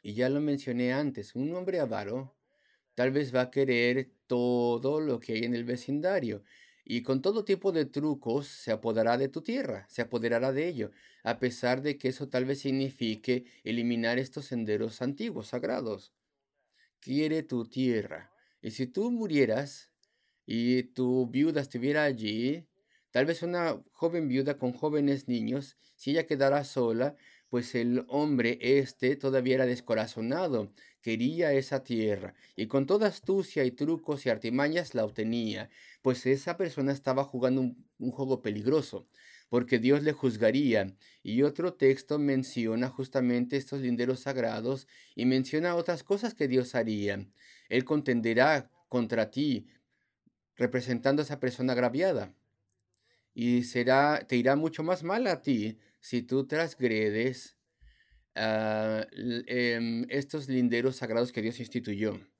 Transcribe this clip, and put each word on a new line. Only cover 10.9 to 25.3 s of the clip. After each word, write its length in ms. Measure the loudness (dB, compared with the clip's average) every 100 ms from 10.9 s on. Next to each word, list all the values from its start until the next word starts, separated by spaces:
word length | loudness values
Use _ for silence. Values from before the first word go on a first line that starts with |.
| -8 -20 _
a 140 | -4 0
pesar 440 | -2 0 0 0
de 160 | -2 -2
que 100 | -4
eso 200 | -4 -4
tal 180 | -2 -2
vez 140 | -2
signifique 840 | -2 0 -2 -2 -2 -2 -2 -2 -2 -12
eliminar 540 | -4 -2 0 0 0 0
estos 280 | -2 -10 -8
senderos 560 | -6 -2 0 -2 -4
antiguos, 460 | -6 -4 -6 -8 -8
sagrados. 640 | -6 -4 -4 -4 -8 -12 _ _ _ _ _ _ _ _ _
Quiere 420 | -4 0 2 0
tu 260 | -2 -4 -4
tierra. 640 | 0 2 2 -2 -10 -14 _ _ _
Y 80 | -12
si 160 | -6 -4
tú 240 | -2 -2
murieras 840 | -2 0 4 4 2 -2 -12 -20 _ _ _ _ _ -6
y 380 | -2 2 2
tu 440 | 0 -2 0 2 2
viuda 320 | 2 2 0
estuviera 440 | -4 -2 0 2
allí, 640 | 2 0 -2 0 -2 -2 -8 _ _ _ _
tal 160 | 0 2
vez 160 | 0
una 400 | -2 -2 -2 -4 -10
joven 360 | _ -2 0 0
viuda 300 | 0 0 -2
con 140 | -4
jóvenes 560 | -2 -2 2 2 0
niños, 480 | -2